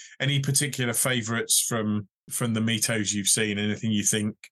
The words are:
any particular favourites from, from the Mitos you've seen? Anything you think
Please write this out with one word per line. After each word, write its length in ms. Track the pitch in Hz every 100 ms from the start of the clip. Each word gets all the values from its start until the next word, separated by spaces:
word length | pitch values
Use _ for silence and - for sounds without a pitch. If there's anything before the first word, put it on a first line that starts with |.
| - -
any 200 | 131 143
particular 540 | 135 139 143 127 123
favourites 680 | 110 131 127 110 117 113 -
from, 460 | - 117 107 104 104 _ -
from 240 | - 123
the 60 | 110
Mitos 520 | 113 113 - 113 98
you've 140 | 101 98
seen? 320 | - 107 101
Anything 320 | 104 101 113
you 120 | 104
think 320 | 98 110 107 - -